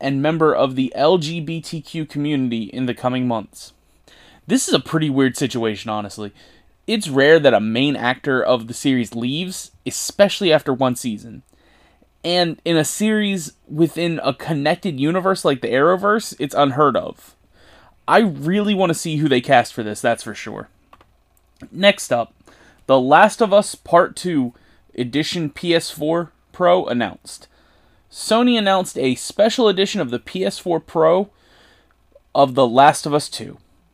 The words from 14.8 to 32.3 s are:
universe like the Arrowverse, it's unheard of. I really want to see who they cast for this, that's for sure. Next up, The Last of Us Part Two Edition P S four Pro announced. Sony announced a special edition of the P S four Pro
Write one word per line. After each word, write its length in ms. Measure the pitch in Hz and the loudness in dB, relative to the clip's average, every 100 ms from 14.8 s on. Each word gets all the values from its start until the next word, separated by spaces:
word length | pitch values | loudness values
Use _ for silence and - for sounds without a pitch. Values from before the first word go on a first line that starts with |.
| 196 131 | -4 -2
universe 460 | 147 185 185 190 | 0 0 0 0
like 160 | 170 131 | 0 -2
the 80 | 117 | 0
Arrowverse, 680 | 127 156 185 202 220 - - | 2 2 2 2 0 -2 -8
it's 160 | 127 - | -4 0
unheard 400 | 143 131 147 104 | 0 4 2 2
of. 400 | 80 - - _ _ _ _ - _ _ - | -4 -12 -20 _ _ _ _ -20 _ _ 0
I 100 | 180 | 2
really 560 | 220 139 147 202 208 | 2 -2 -2 0 0
want 160 | 196 185 | 0 0
to 80 | 160 | -2
see 200 | 170 156 | -4 -2
who 100 | 151 | 2
they 120 | 127 | 0
cast 320 | 123 127 117 | 4 2 2
for 120 | - | -6
this, 160 | 107 104 | -8 -4
that's 240 | 123 113 | -2 -2
for 100 | 117 | -6
sure. 340 | 101 113 104 107 _ _ - _ _ _ _ _ _ - | -12 -12 -14 -16 _ _ -20 _ _ _ _ _ _ -16
Next 420 | 135 196 - - | 0 2 2 -2
up, 220 | 120 113 _ _ _ _ _ - | -4 -4 _ _ _ _ _ 2
The 140 | 135 | 2
Last 400 | 127 151 208 - | 6 6 6 4
of 120 | 220 | 4
Us 240 | 202 202 - | 4 2 -8
Part 400 | - 170 180 - | 2 4 4 -2
Two 360 | 180 156 123 - _ _ _ - | -4 -2 -2 -6 _ _ _ -8
Edition 500 | 123 135 156 180 151 | -4 -2 -4 -4 -6
P 240 | - 175 165 | -6 -2 0
S 160 | - | -2
four 400 | 156 151 170 165 _ _ | -6 -4 -2 -4 _ _
Pro 360 | - 175 180 - | 0 2 4 2
announced. 600 | 120 104 - - - - _ _ _ _ _ _ | -2 -4 -8 -18 -20 -20 _ _ _ _ _ _
Sony 480 | - - 226 247 233 | -14 0 2 4 2
announced 400 | 196 190 - - | 2 0 0 -4
a 160 | 135 | -2
special 540 | 123 - - 220 240 220 | -2 -6 0 2 4 2
edition 300 | 185 196 202 | 2 -2 -2
of 120 | 131 | -4
the 80 | 120 | -6
P 260 | - 185 | -8 -4
S 140 | 190 - | -4 -4
four 220 | 180 160 | -4 -4
Pro 500 | - 170 156 185 202 _ _ _ _ _ _ _ _ _ _ | -2 2 4 4 0 _ _ _ _ _ _ _ _ _ _